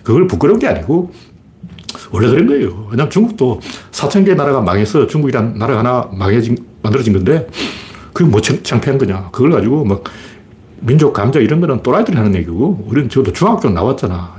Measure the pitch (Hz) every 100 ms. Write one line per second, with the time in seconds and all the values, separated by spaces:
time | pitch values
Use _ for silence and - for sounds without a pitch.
0 | - 131 185 - 151 226 277 82 85 170
1 | 180 - - - - - - - - -
2 | - 98 120 143 233 139 - 90 - 117
3 | 151 190 233 - 127 104 - - - -
4 | 147 196 202 165 143 135 92 95 104 151
5 | 143 151 139 120 117 104 123 110 120 127
6 | - 95 95 117 113 123 - - - -
7 | 110 95 87 160 - - - - - -
8 | - - 165 107 - - - 131 139 131
9 | 95 95 92 - 143 139 107 151 110 95
10 | - - - - - - - - 117 151
11 | 151 95 110 147 104 156 170 123 123 165
12 | 233 147 104 92 82 87 160 180 104 131
13 | 123 135 - - 202 208 127 85 110 135
14 | - 90 87